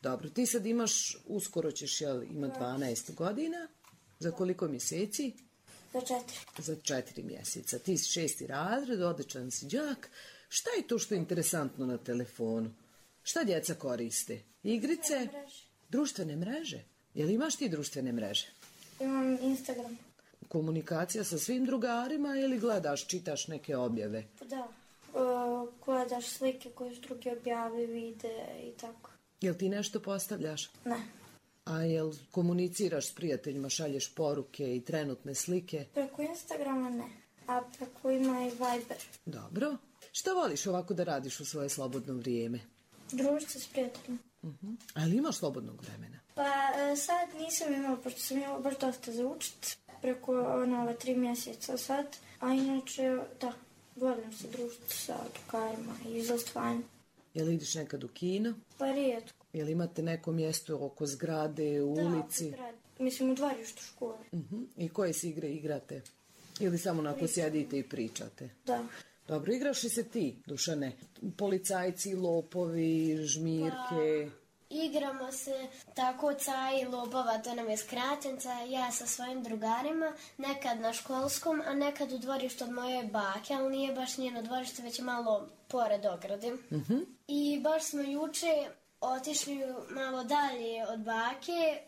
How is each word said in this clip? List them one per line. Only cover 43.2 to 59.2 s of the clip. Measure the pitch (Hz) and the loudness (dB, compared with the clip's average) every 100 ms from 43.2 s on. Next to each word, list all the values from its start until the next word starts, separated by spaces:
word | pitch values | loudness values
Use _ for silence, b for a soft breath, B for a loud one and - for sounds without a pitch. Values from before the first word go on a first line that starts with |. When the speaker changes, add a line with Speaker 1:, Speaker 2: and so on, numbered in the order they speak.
| 277 294 302 | 4 4 0
Speaker 2:
se | 269 | -8
s | - | -6
prijateljima. | - 247 - - 247 - _ | -2 -2 -4 -8 -8 -8 _
Speaker 1:
Mhm. | 160 139 196 226 - | -12 -10 -10 -10 -8
Ali | - 160 208 | 0 4 4
imaš | 302 - | 2 0
slobodnog | 156 127 117 117 | -2 -2 -8 -10
vremena? | - 107 110 - _ | -14 -12 -14 -16 _
Speaker 2:
Pa, | - 277 277 269 269 | 0 2 4 4 4
e, | 285 285 | 2 2
sad | - 349 349 302 | 4 2 2 -2
nisam | 320 - 311 | -2 0 0
imala, | 277 277 247 | 0 2 0
pošto | 254 - | -2 -6
sam | - 269 | -2 0
imala | 277 269 | 0 0
baš | 269 269 | 0 2
dosta | 262 247 - | 0 0 -4
za | 233 247 | 0 0
učit, | 320 - - - - - - | 0 -6 -6 -8 -8 -12 -4
preko, | 254 254 - 254 247 | -2 0 2 2 4
ono, | 254 247 247 | 4 4 4
ova | 240 | 2
tri | 233 247 247 | 0 2 4
mjeseca | 247 240 - 226 - 254 | 4 2 -4 -8 -4 -4
sad, | - 277 285 - B B | 0 0 0 -6 B B
a | 254 | 2
inače, | 262 269 269 262 - 262 254 - - | 4 4 2 -2 0 2 2 -2 -4
da, | 254 233 - - - - | -6 -6 -16 -20 -20 0
volim | 254 233 220 | 2 2 -4
se | - - | -10 -8
družiti | 247 240 - - - | -6 -6 -6 -6 -4
sa | - - 233 | -4 -4 -6
drugarima | - - 226 220 220 226 226 226 | -10 -4 -2 -2 -2 -6 -8 -6
i | 233 | -4
za | 233 240 | 2 0
stvanje. | 233 240 233 233 247 - _ _ - | 0 -2 0 0 -2 -12 _ _ -8
Speaker 1:
Jel | 160 160 | 0 4
ideš | 165 147 | 4 2
nekad | 160 147 139 | -2 -2 -4
u | 127 | -6
kino? | - 180 190 226 220 - - | -2 2 4 2 0 -10 -2
Speaker 2:
Pa | 269 | 2
rijetko. | 269 269 233 | 4 4 2